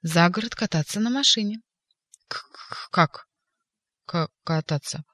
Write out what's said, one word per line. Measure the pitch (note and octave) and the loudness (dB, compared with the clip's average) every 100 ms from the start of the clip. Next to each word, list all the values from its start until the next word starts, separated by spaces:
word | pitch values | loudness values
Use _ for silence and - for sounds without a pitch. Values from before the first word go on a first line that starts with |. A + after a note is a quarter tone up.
За | E3 E3 F3 | 2 4 4
город | F3+ A#3 | 4 -6
кататься | - G#3+ E3 D3 G#3 | -4 -2 0 -2 -2
на | A3+ | 0
машине. | C4 C#4 - G#3 A3 _ _ _ _ _ _ _ | 2 2 2 0 -4 _ _ _ _ _ _ _
К-, | - - | -14 -14
к-, | - - - - | -20 -16 -16 -4
как? | F3+ D#3+ - - _ _ _ _ _ _ _ | 2 2 0 -20 _ _ _ _ _ _ _
К-, | - F3 D#3 _ | -6 -4 -4 _
кататься? | - D#3+ - D3 - - D3+ | -4 -2 0 -4 -4 -10 -12